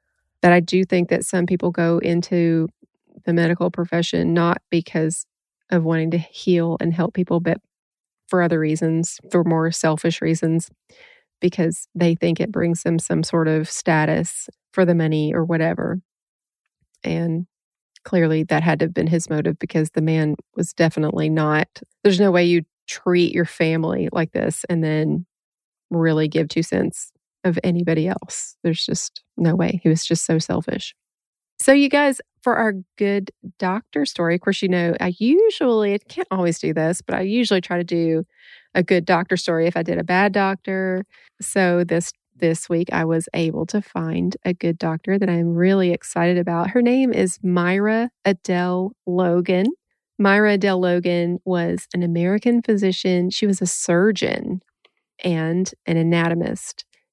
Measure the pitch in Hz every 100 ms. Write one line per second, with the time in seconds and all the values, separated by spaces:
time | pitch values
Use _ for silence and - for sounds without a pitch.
0 | _ _ _ _ 175 175 170 180 185 180
1 | 175 175 - 185 175 180 170 170 170 170
2 | 170 170 - 175 165 165 160 - _ _
3 | _ - - 170 165 175 180 180 175 170
4 | 170 170 165 170 170 - - 165 - 165
5 | 160 - - _ _ _ _ 175 160 165
6 | 160 170 - - 190 175 170 160 170 165
7 | 165 185 180 170 170 - - _ _ _
8 | _ _ - 180 170 160 156 156 160 165
9 | 170 - - 175 170 160 165 - 160 151
10 | 170 - 160 165 165 165 - _ _ -
11 | - _ _ _ 180 180 165 170 - 170
12 | 170 165 170 160 - - 170 170 175 165
13 | - 165 160 165 160 156 156 - 180 156
14 | 156 156 170 - - - _ - 175 170
15 | 160 156 151 - 165 165 165 175 - 185
16 | - _ _ _ _ _ _ _ _ _
17 | - 165 165 165 180 _ _ _ _ _
18 | - 180 165 160 - 151 165 151 165 175
19 | 160 165 - 151 170 160 - 165 156 160
20 | 160 160 151 - - - 170 - 165 -
21 | 151 - 156 156 151 156 - - - _
22 | 202 185 196 175 175 170 160 _ - -
23 | 180 180 175 175 165 - 160 160 160 190
24 | 170 - 160 - - - - 165 156 156
25 | 156 156 180 _ _ _ _ _ - 165
26 | 165 156 156 160 156 - 170 - 170 -
27 | - _ _ _ 185 165 185 175 175 160
28 | 175 196 - - - - 170 165 - 175
29 | - - _ - 170 175 175 185 165 160
30 | - 170 - 160 - 175 - 190 - -
31 | _ _ _ _ _ - - 285 277 285
32 | 285 262 - _ 247 226 220 190 - -
33 | 202 202 190 - 185 - 185 208 - 294
34 | 277 - 170 175 196 190 185 180 170 -
35 | 180 180 233 349 453 - 254 220 208 202
36 | - - 370 190 175 165 160 160 160 180
37 | - - 190 240 233 190 - 175 175 170
38 | 165 160 - _ - - _ 185 170 180
39 | 170 170 185 180 - 165 170 170 170 175
40 | 170 180 202 196 196 190 - 190 185 185
41 | - _ _ - - 196 180 175 170 170
42 | - - _ _ 165 165 - 170 180 170
43 | 165 165 - - 165 156 165 208 - 170
44 | 160 175 180 - 185 180 175 165 165 160
45 | - 196 185 170 170 170 190 196 180 170
46 | - 170 170 180 175 170 185 247 240 262
47 | 254 - 185 - 185 175 175 196 208 220
48 | 240 - 196 190 - 180 180 180 190 -
49 | - 180 180 175 180 185 226 359 _ _
50 | _ - 202 202 214 202 202 185 180 175
51 | 175 175 170 175 190 180 170 175 - 180
52 | 175 170 180 208 240 240 226 202 190 185
53 | 190 180 180 - 208 185 175 - - 170
54 | 214 190 - - - 185 - _ _ _
55 | _ - 185 165 160 175 185 - - 165
56 | 165 170 170 170 165 - - - - _
57 | _